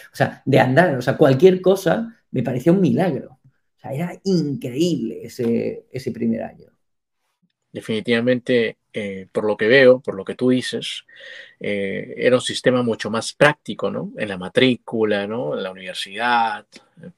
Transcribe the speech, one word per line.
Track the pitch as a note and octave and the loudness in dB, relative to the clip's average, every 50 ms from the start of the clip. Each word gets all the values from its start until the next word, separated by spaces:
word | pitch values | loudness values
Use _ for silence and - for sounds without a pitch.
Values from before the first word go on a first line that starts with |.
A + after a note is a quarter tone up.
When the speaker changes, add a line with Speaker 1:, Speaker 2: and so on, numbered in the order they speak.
| - - - | -20 -10 -2
Speaker 1:
o | |
sea, | - C3+ A#2 - - - | -2 -2 -2 -2 -6 -2
de | C3+ C3 C3 | 2 4 4
andar". | A#2+ B2+ C3 C#3 F3+ F3+ C#3 | 4 4 6 4 4 4 4
O | B2 B2 | 0 -2
sea, | C#3+ A#2 | -2 2
cualquier | - D#3 C#3 C3+ C3 D#3+ F#3+ F#3 F#3 - | 4 4 4 6 6 6 6 6 6 2
cosa | F3+ G3 F#3+ - E3 F3+ A3 A3+ - - _ _ _ | 2 2 2 2 0 0 0 -2 -8 -12 _ _ _
me | - C3 A#2+ | -6 -4 -4
parecía | C3+ B2 C3+ - E3 E3+ | -2 -4 0 2 4 4
un | G3+ | 4
milagro. | F#3 D3 A2+ C3+ F3+ F#3 C#3 A#2+ - - - _ _ _ _ _ _ _ _ | 4 2 2 2 0 0 -2 -4 -8 -12 -20 _ _ _ _ _ _ _ _
O | _ | _
sea, | - - C3+ | -12 -10 -8
era | C#3 F3 F3 F#3+ - - | -6 -6 -8 -8 -6 -2
increíble | G3 F#3+ E3+ D3 D3 C#3 A2+ C3 C3 A#2+ C#3 E3+ F3+ E3 C3 A2+ - - - - | 0 0 2 0 0 -4 -6 -8 -6 -2 0 0 0 0 -2 -4 -6 -8 -10 -14
ese, | - - - A#2+ A#2 A#2 A2+ A2 A2 - - - _ - | -14 -8 -4 -2 0 0 0 -2 -4 -6 -10 -14 _ -12
ese | B2+ - B2+ A#2 | -10 -8 -8 -6
primer | - A#2+ A2+ A2+ - F#2 | -4 -2 -2 -2 -2 -6
año. | F2 - - - _ _ _ _ _ _ _ _ _ _ _ _ _ _ _ _ _ _ _ _ _ - | -10 -12 -18 -20 _ _ _ _ _ _ _ _ _ _ _ _ _ _ _ _ _ _ _ _ _ -16
Speaker 2:
Definitivamente, | G#2+ - - A2+ G#2+ F#2+ A#2+ A#2 A#2 A#2 B2 B2+ B2 - - B2+ A#2+ A2+ A2 - _ _ _ - | -14 -8 -6 -6 -4 -2 0 0 0 2 2 0 0 0 2 2 2 2 0 -4 _ _ _ -10
eh, | A#2+ G#2 G2+ G2 F#2+ F#2+ _ - | -10 -8 -8 -8 -10 -12 _ -6
por | - G#2 | -4 -2
lo | G#2+ G#2 | -2 -2
que | - A2 | 0 2
veo, | G#2+ B2+ C#3 C3+ B2+ B2+ B2+ | 4 6 8 8 8 6 6
por | - - G2 | 2 -8 -8
lo | G2 F#2+ | -8 -8
que | - G2 | -10 -6
tú | - B2 B2+ | -2 0 0
dices, | B2+ B2+ A#2+ - - - D#3+ - - - - _ - - - - - - - - _ - | 2 0 -2 -4 -8 -8 -8 -8 -12 -12 -16 _ -20 -20 -20 -20 -20 -20 -20 -20 _ -12
eh, | - G#2 G#2 G2+ G2 G2 G2 G2+ G2+ B2 - - | -8 -6 -6 -4 -4 -6 -6 -8 -10 -10 -6 0
era | A#2 B2+ B2 | 0 2 2
un | B2 - | 2 0
sistema | - A#2+ - - C3 B2 B2 B2 | -2 -6 -2 0 0 2 2 0
mucho | A#2 A2 - - A2 | -2 -4 -4 -4 -6
más | G#2+ A2+ A2+ - - | -6 -6 -6 -6 0
práctico, | - C#3+ D3 D3+ _ _ - G#2+ - - G2 | 2 2 2 2 _ _ -12 -10 -6 -6 -6
¿no? | G2 - - G3+ C4 - | -4 -6 -8 -10 -8 -8
En | - G#2 | -8 -6
la | G2 F2+ | -6 -8
matrícula, | F#2 F#2 - B2+ C3 C3 B2 - - - - A2+ A2 G#2 G#2 G2+ G2+ G2+ | -8 -4 0 2 2 2 2 0 -6 -6 -4 -2 0 0 0 -2 -4 -6
¿no? | A2 A#2+ C#3 D3+ - | -8 -8 -6 -6 -6
En | G2+ G2 | -6 -8
la | F#2 F#2 | -10 -10
universidad, | F#2 F#2 F#2 F2+ - - G2 F#2+ G#2 A#2 B2 B2 A#2 A#2 A2+ G#2 G#2+ - _ - - _ _ _ - - | -12 -14 -12 -12 -12 -12 -12 -8 -4 -2 0 2 2 0 0 -4 -8 -14 _ -20 -20 _ _ _ -20 -20
eh, | F2+ - | -20 -14